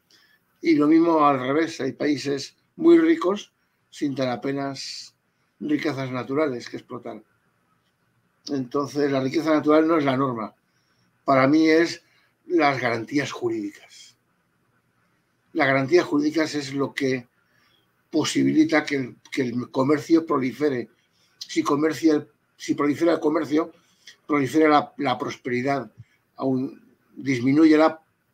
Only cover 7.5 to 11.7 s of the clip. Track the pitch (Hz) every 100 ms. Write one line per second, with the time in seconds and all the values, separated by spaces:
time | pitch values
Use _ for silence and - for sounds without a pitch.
7.5 | _ _ _ _ _ _ _ _ _ -
8.5 | 143 123 143 135 139 143 135 131 160 151
9.5 | 151 143 151 160 165 143 127 139 117 104
10.5 | _ _ _ _ _ _ _ - 135 135
11.5 | 156 160